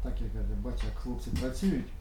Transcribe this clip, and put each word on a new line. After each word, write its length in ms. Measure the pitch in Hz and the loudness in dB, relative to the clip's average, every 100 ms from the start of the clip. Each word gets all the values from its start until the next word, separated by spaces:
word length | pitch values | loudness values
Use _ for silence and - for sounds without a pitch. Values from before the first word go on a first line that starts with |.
так 180 | 127 - | 0 0
як 100 | 110 214 | 0 0
я 60 | 101 101 | 0 0
бачу, 220 | 101 - - | 0 0 0
як 100 | - | -2
хлопці 340 | 127 123 - | -2 -2 0
працюють. 580 | - 131 127 190 143 - - | 0 0 2 2 2 0 -6